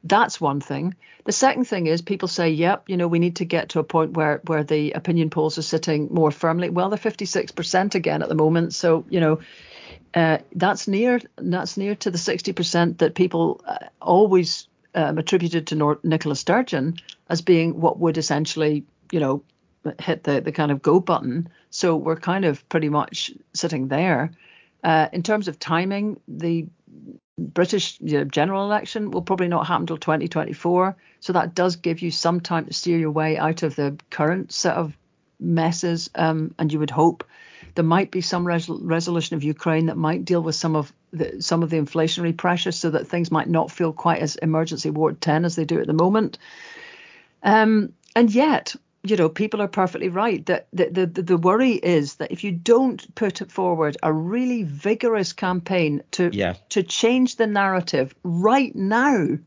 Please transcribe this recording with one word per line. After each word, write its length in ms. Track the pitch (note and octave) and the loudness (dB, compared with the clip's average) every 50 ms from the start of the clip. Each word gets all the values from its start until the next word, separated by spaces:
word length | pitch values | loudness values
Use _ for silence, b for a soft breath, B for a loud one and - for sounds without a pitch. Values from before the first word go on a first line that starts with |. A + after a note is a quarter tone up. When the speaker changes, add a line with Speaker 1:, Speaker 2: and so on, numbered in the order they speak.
| - | 0
Speaker 1:
that's 360 | E3 F#3+ G#3 A#3 G#3+ - - | 2 2 4 4 2 -2 -2
one 200 | E3+ D3 C#3 C#3+ | -2 -2 -2 -2
thing. 340 | C3+ - C#3+ C#3 D3+ F3 G3 B B B B B B | -4 -6 -6 -4 -4 -4 -6 B B B B B B
The 80 | - - | -4 -2
second 320 | - - C4 C4 - B3+ | 2 2 2 2 2 -2
thing 240 | - - F#3+ E3+ D#3 | -2 -2 -2 0 0
is 140 | D#3+ E3+ E3+ | 0 0 0
people 260 | - G3+ F#3+ - F3+ | -4 -4 -4 -4 -4
say, 220 | - - F3 E3 | -2 0 0 0
"Yep, 380 | D#3 D3+ E3+ F3 G3+ - _ - | 2 2 2 2 2 0 _ -6
you 80 | F#3+ | -2
know, 120 | F3+ F3 E3+ | 0 0 2
we 100 | E3+ E3+ | 2 2
need 180 | E3+ F3+ E3+ | 2 2 0
to 80 | - F#3 | -2 -6
get 260 | E3+ F3 E3 D#3 - | -2 -2 -2 -2 -2
to 100 | - E3+ | -2 -2
a 40 | D#3 | -2
point 280 | D#3+ - E3 D#3+ D#3 - | 0 0 0 0 0 0
where, 280 | E3+ D#3+ D3+ D3 - - | 0 0 0 0 -2 -2
where 160 | - E3 D#3 D3+ | -2 -2 -2 0
the 300 | D3 D#3+ D3+ D3+ D3 - | 0 0 0 0 -2 -4
opinion 360 | - - - E3 E3+ E3 D#3 | -4 -2 0 2 2 2 0
polls 300 | - D#3+ D#3 D#3 D#3 - | 0 0 0 0 0 -4
are 40 | D#3 | -6
sitting 460 | - - D#3+ D#3+ - D#3 D3 D3+ - - | -2 -2 -2 0 0 0 0 0 -2 0
more 180 | E3+ D#3+ D3+ | 2 2 2
firmly." 380 | D3 - - E3 E3 E3+ F3+ F3 | 2 2 0 0 0 0 -2 -2
Well, 200 | F3 F3 F3+ G3 | 0 0 0 0
they're 80 | G#3 G#3 | -2 -2
fifty-six 520 | - A3+ G#3+ - G#3 F3 - F#3+ - - | -4 -4 -4 -4 -8 -4 -2 -2 -4 -4
percent 440 | - - E3+ - - F#3 F#3+ G3+ - | -6 -8 -6 0 0 0 0 2 0
again 280 | F#3+ E3 D#3+ D3+ D3+ D#3+ | -2 -2 0 -2 -2 -2
at 60 | - | -2
the 60 | D#3+ | 0
moment. 400 | D#3+ D#3 D#3 E3 E3+ E3+ E3+ E3+ | 2 2 4 4 2 0 0 -4
So, 320 | - - F3 D#3+ D#3+ D#3+ - | -2 2 2 2 2 0 -2
you 120 | - F3+ | -2 2
know, 200 | E3 D#3 D#3 D#3+ B B B B B B B B B B B B B _ - | 2 2 2 0 B B B B B B B B B B B B B _ 0
uh, 260 | F3 E3 D#3+ D#3 - - _ - | 2 4 4 2 0 -2 _ -4
that's 320 | F#3 F3 F#3 G3+ G3+ - | 0 2 2 2 0 -2
near, 340 | - G3 G3 A3+ B3 B3 B3 A#3+ - _ | -2 0 2 2 2 2 0 -2 -6 _
that's 400 | - - F3+ F3 F#3 D#3+ - - | -8 -4 -2 -2 -2 -4 -6 -6
near 180 | - G3 G3+ G#3 | -6 -4 -4 -4
to 140 | G3+ - G#3+ | -4 -4 -4
the 80 | F3 F3 | -4 -4
sixty 340 | E3+ - F#3 F#3 - - F#3 | -4 -2 -4 -4 -4 -6 -4
percent 460 | - F3 - - F3 E3+ E3+ E3+ - | -4 -4 0 2 2 2 2 2 2
that 160 | - D#3 - | 2 0 4
people, 480 | - F3+ F3 - E3 E3 E3 - - - | 2 0 2 2 0 0 0 0 -4 -6
uh, 120 | - - - - - _ _ - | -10 -10 -10 -10 -16 _ _ -2
always, 680 | - F3+ F3+ G#3+ G#3 F#3 F#3 F3 D#3+ - - - _ _ _ _ _ _ | 2 4 6 6 6 6 4 4 2 -4 -8 -10 _ _ _ _ _ _
um, 220 | - D#3+ D3 D#3 | -2 0 0 0
attributed 500 | D#3 D#3+ - - F#3 E3+ E3+ E3 E3+ D#3 - | -2 -2 0 0 0 0 2 -2 -2 -2 -2
to 60 | D#3+ | -2
Nor-, 240 | D3+ D3+ D3 D3 - _ | 0 2 2 0 0 _
Nicola 320 | - D#3 D#3 - D#3 D3 | 0 0 0 0 -2 -4
Sturgeon 600 | C3+ - - - A3+ B3+ - - D3 C3 D3+ E3+ E3+ B B B _ _ _ | -4 0 2 2 2 2 0 -2 -2 -2 -2 -4 -6 B B B _ _ _
as 100 | E3+ E3 | -4 -4
being 400 | E3+ - F3+ E3 E3 E3+ E3 E3 | 2 4 4 4 4 2 0 2
what 180 | E3 E3 - - | 0 0 0 2
would 200 | E3 F#3 F#3+ E3 | 0 0 0 0
essentially, 680 | D3+ - D3+ C#3+ D#3 C#3+ - D#3 D#3 D3+ D3+ D3 C#3+ _ _ _ _ _ | 0 0 0 0 0 -2 -2 0 0 0 0 0 -4 _ _ _ _ _
you 80 | - E3+ | -2 -2
know, 240 | D3 C3+ C3 C#3+ - _ _ _ _ _ _ _ _ D3+ - - | 0 0 -2 -2 -4 _ _ _ _ _ _ _ _ -10 -10 -8
hit 260 | - - E3 D#3+ _ | -4 -4 -4 -4 _
the, 180 | - C#3+ C3+ - | 0 0 0 0
the 100 | D3+ C#3+ | -2 -2
kind 180 | - D#3 D3 | -2 0 0
of 120 | C#3+ C#3 - | 0 0 2
go 180 | - D3+ F#3+ | 4 4 4
button. 480 | F#3 - F3+ - - C3 B2 D#3 E3+ E3+ B B B B | 4 2 -2 0 0 -2 -4 -4 -6 -8 B B B B
So 260 | - - - F3+ E3 | -8 -2 0 2 2
we're 200 | D#3 C#3 D#3+ D#3+ | 2 0 -2 -4
kind 280 | D#3+ - F3 F3 F#3+ G3 | -2 -2 -2 -2 2 2
of 240 | E3+ C#3+ C#3+ _ _ | 0 0 -2 _ _
pretty 220 | - E3+ D#3 D3+ | -2 0 0 2
much 420 | D3 D3 - - - - - - - - - _ _ | 0 0 -2 -2 -6 -8 -8 -8 -10 -14 -20 _ _
sitting 340 | - - E3+ E3+ C#3+ C3 C3+ | -6 -4 -4 -2 -4 -4 -2
there. 420 | C#3 C#3+ E3+ F#3+ E3 B2 C#3 E3 b b b b b b b b b b - | 0 0 2 2 2 0 0 -4 b b b b b b b b b b 0
Uh, 240 | E3+ E3 D#3+ D#3 - | 2 2 2 2 0
in 120 | - F3+ E3+ | -2 -6 -2
terms 260 | - G#3+ G#3+ G3+ F3+ | 0 0 0 0 -4
of 100 | D3 - | -8 -8
timing, 640 | - - D#3+ E3 F3+ F#3+ G3 G3+ G#3 G#3+ G#3 - _ - | -4 -2 0 0 0 0 -2 -2 -4 -4 -6 -8 _ -16
the 380 | D#3 D3+ E3 E3+ E3+ E3 D#3 - _ _ _ _ - - - - - - _ _ _ - | -12 -6 -4 -2 -2 -2 -4 -6 _ _ _ _ -20 -20 -20 -20 -20 -20 _ _ _ -10
British, 600 | E3+ - - - F3 F3 - G3+ F3 - - - | -10 -6 0 0 0 2 2 -2 -2 -4 -8 -10
you 180 | - D#3 D3+ C#3+ | -6 -2 0 0
know, 60 | C#3+ | 0
general 380 | C#3+ - - D3 F3+ G3 G3 G3 | 0 0 0 0 2 0 -2 -2
election 480 | G3+ G#3 G#3 - - - A3+ G#3+ G3+ | 0 -2 -2 -2 -4 -8 -6 -6 -4
will 120 | - F3+ E3+ | -4 -6 -2
probably 260 | F3 F#3+ F3+ F#3 F3 | -2 -2 -2 0 0
not 180 | F3 E3 - | 0 -2 -2
happen 200 | E3+ F3 - E3+ | 0 -2 -2 -2
till 100 | E3 E3 | -4 -6
twenty 320 | D#3 - - D#3 D#3+ E3+ E3+ | -6 -2 0 0 0 0 -2
twenty-four. 680 | - D#3+ D3+ - - - - E3+ F3 F3+ F#3 F#3+ F#3+ b b b b b | -2 -4 -4 -4 -6 -6 -2 0 2 2 2 2 -2 b b b b b
So 140 | b - F3+ | b 0 2
that 220 | F3+ - F3 E3+ | 2 2 0 0
does 220 | - F3+ F#3 F3 | 0 0 0 0
give 260 | F3 _ F3 E3 E3 - | 0 _ -4 -4 -2 -4
you 80 | E3+ | -4
some 300 | E3 - - E3+ E3+ F3+ | -4 -2 0 0 0 0
time 260 | E3+ - F3 E3 D#3+ | -2 -2 -4 -4 -4
to 80 | - - | -4 -8
steer 240 | - - F3+ E3+ E3 | -6 -2 0 0 0
your 120 | D#3+ D#3 | 0 0
way 280 | D3+ D#3 D#3 D#3 D#3 - | 0 0 0 0 0 0
out 240 | - D#3 E3 E3 - | 0 -2 -2 0 -2
of 120 | D#3 C3+ | -4 -2
the 220 | - C#3+ C#3+ C#3 D3+ - _ | -2 -2 -4 -4 -6 -14 _
current 420 | - - D3+ D3+ F3 F#3+ - - - | -4 -2 0 0 0 -2 -4 -8 -6
set 240 | - - F#3 - | -2 -2 0 0
of 180 | - E3+ D3+ D3+ _ _ _ _ _ _ _ _ _ | 0 -2 -4 -6 _ _ _ _ _ _ _ _ _
messes. 720 | - E3+ E3+ E3 D#3+ E3 E3+ E3+ - F3 E3+ E3 E3 - _ | -4 0 0 2 2 0 0 -2 -2 -2 -2 -2 -4 -8 _
Um, 400 | - E3 D#3+ D#3+ D#3+ D#3 D#3+ - _ | -2 0 0 0 0 -2 -4 -4 _
and 120 | D#3+ D#3 | -2 0
you 80 | D3 D#3 | 0 0
would 120 | D3+ D3 | -2 -2
hope 340 | C3 D3 D#3+ E3+ E3+ - - B B B B B B B B B B | 0 4 4 4 4 2 -10 B B B B B B B B B B
there 100 | - E3+ | 0 2
might 260 | D#3+ E3+ F#3 G3 - | 2 4 2 2 0
be 100 | - F#3+ | -2 -4
some 260 | E3+ - - F3+ F3 | -4 -2 -2 -2 -2
res-, 220 | F3 E3+ E3 E3 E3+ | 0 -2 -2 -2 -4
resolution 680 | D#3+ - - F3 E3 E3 F3 F3 F3 F3 D#3 - - | -8 -8 -4 -2 -2 -2 -2 -2 -2 -2 -2 -4 -6
of 80 | D#3+ C#3+ | -4 -2
Ukraine 440 | D3 D3+ - - F3 D#3+ D#3+ E3 | -4 -4 -2 -2 0 2 2 2
that 100 | D#3+ - | 0 0
might 300 | - E3 D#3 E3 F3+ F3+ | 0 -2 -2 -2 -2 -2
deal 160 | F3 F#3 E3+ E3 | 0 0 0 0
with 120 | E3 D#3 | -2 -4
some 220 | - - E3 D#3 | -2 -2 0 0
of 160 | D#3 D3 - _ _ _ _ - | 0 -2 -4 _ _ _ _ -6
the, 280 | D#3+ D#3 - - - | -6 -6 -6 -6 -8
some 220 | - - E3+ E3+ E3+ | -4 -2 0 0 0
of 80 | D#3 | 2
the 80 | E3 D#3+ | 0 0
inflationary 580 | D3+ D3 - E3 D#3 D#3+ - F3+ F3 E3+ D#3+ | 0 0 0 0 0 0 0 -2 -2 -2 -2
pressures 400 | E3+ - F#3 F3 F3 F3+ F#3 E3+ | 0 0 0 0 0 0 -4 -4
so 140 | - - E3+ | -2 -2 0
that 180 | D#3 E3 - - | 0 0 -4 -2
things 240 | - F3 E3+ E3+ D#3+ | -2 -2 -2 0 0
might 160 | D#3 - - | -2 0 2
not 220 | E3+ D#3+ D#3+ D#3+ | 2 2 0 0
feel 220 | - - F3+ E3 D#3 | -2 -2 -2 -2 -2
quite 260 | - - F3 D#3+ D#3+ | 0 0 0 2 2
as 160 | D3+ D3+ D3+ | 0 -4 -4
emergency 540 | - - D#3+ D#3 D#3 E3 E3 D#3+ D3+ - D#3 | -2 -2 0 2 0 0 -2 -4 -4 -4 -4
ward 300 | D3+ D3+ D#3 D#3 D3+ D#3 - | -2 0 0 0 0 -2 -2
ten 240 | E3 D3 D#3 E3+ | 0 2 2 2
as 100 | F3 E3+ | 0 0
they 80 | - D#3+ | -2 -2
do 160 | D#3 E3+ D#3+ | 0 0 -2
at 60 | B2+ | 0
the 80 | - D#3 | 0 2
moment. 440 | D#3+ E3+ F#3 G3+ A3 A3 - - B B B B B B B B B B B B B B B B B B B B B - | 2 4 4 4 2 0 0 -4 B B B B B B B B B B B B B B B B B B B B B 0
Um, 500 | G3+ G#3 A3 G#3+ A3 A3 G#3+ G3+ - - _ _ _ _ | 4 4 6 6 6 6 4 2 0 -6 _ _ _ _
and 200 | A#3 A#3+ A#3 G3+ | 4 4 4 6
yet, 400 | A#3+ C#4 D#4 C#4+ - - - - - _ _ _ _ _ | 4 4 4 2 0 0 -4 -14 -14 _ _ _ _ _
you 140 | F#3+ G#3+ | -2 2
know, 120 | F#3 E3+ D#3+ | 2 2 2
people 320 | D#3 - G#3 G#3+ A3 G#3 | 2 0 -4 -2 0 -2
are 80 | G#3 G3 | -2 -2
perfectly 400 | - - F#3 - C4+ - - F#3+ | 0 0 0 0 0 -4 -6 -4
right 360 | E3+ F#3 G#3 A#3 G#3 D#3 D#3 | -2 0 0 0 -2 -2 -2
that 200 | - F3+ - - _ - | -2 -2 -2 -2 _ -2
the, 160 | F#3 F3+ - | 0 0 0
the, 160 | E3+ F#3 F#3 | 2 0 -2
the, 160 | F3 E3+ F#3 F#3 | 0 -2 -4 0
the 140 | E3+ F#3 | 2 2
worry 360 | E3+ E3+ F#3 F#3+ A3 C4 C4 A#3 | 4 4 4 4 4 4 2 2
is 440 | - - F3+ F3+ D#3+ D3 C#3+ - | 2 2 2 2 2 2 0 -6
that 160 | _ D#3 - - | _ -8 -8 -8
if 100 | E3+ - | -8 -6
you 100 | G3+ F3+ | -6 -6
don't 600 | E3+ E3+ - A#3 A#3+ C4+ C4 A3+ G3+ - - - | -4 2 4 4 6 6 2 0 -4 -10 -18 -8
put 360 | - A3 G3+ F3+ - G3 - | -4 -2 -2 -2 -4 -10 -8
forward 460 | - - F#3+ F3+ F3 D#3+ D#3+ D3 C#3+ - - | -6 -2 0 0 0 2 0 -2 -2 -2 -2
a 100 | D#3 D#3 | 0 0
really 500 | D#3+ D#3+ F3 G3+ A#3+ B3+ B3+ B3 A#3 G#3 | 0 -2 -2 -2 -2 -2 -2 -2 -2 -4
vigorous 680 | D#3+ C#3+ C#3+ - G3+ A3 A#3 - A#3+ A3+ G#3+ F#3+ E3+ - | -4 -6 -4 -2 -2 -2 0 2 0 2 2 0 -2 -4
campaign 720 | - - F#3 F3+ F3 E3+ - F#3+ F3+ E3+ D#3 D3 C#3+ - _ - | -4 -2 -2 -2 -2 -2 0 0 2 2 2 0 -2 -4 _ -2
to, 180 | - F3+ F3 - | 0 0 0 0
Speaker 2:
Yeah. 220 | G2+ G2+ F2 F#2 - _ _ | 0 -2 -2 -2 -4 _ _
Speaker 1:
to 120 | - G#3 F#3+ | -2 -2 -2
change 540 | - - - - A3+ B3 B3+ B3+ B3 - | 0 -2 0 2 2 4 4 2 2 2
the 100 | - A3+ | 0 0
narrative 680 | A3 G#3 G3+ G3 G3 F#3+ F#3 F3 F3 - D3 C3 C3 - _ _ | 0 2 2 2 2 2 0 -2 0 0 -2 -2 -2 -4 _ _
right 520 | F3+ E3+ E3+ F3+ G#3 A#3 C#4 C4+ A#3 - | -4 -2 2 2 4 4 4 2 0 -2
now 640 | - F#3+ G3 G#3+ A#3 B3+ D4 C#4 G#3+ E3 F3+ F3 D#3 - | -4 -2 0 2 2 4 4 2 2 2 0 -2 -4 -6